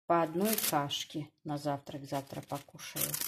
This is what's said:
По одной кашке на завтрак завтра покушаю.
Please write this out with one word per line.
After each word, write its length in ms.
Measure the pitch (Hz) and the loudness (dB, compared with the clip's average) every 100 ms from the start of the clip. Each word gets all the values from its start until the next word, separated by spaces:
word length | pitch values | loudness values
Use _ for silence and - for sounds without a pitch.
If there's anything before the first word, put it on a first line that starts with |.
| - | 4
По 160 | 170 | 4
одной 340 | 160 170 214 214 - | 4 4 2 2 2
кашке 560 | 151 143 - - 160 143 _ | 2 2 -2 -4 -6 -8 _
на 120 | 156 147 | -6 -2
завтрак 480 | 147 139 - 143 | -2 -2 -4 -10
завтра 360 | 139 139 135 - | -4 -4 -4 -8
покушаю. 640 | - 139 - - - 147 147 - | -8 -8 -10 -16 -8 -4 -2 -2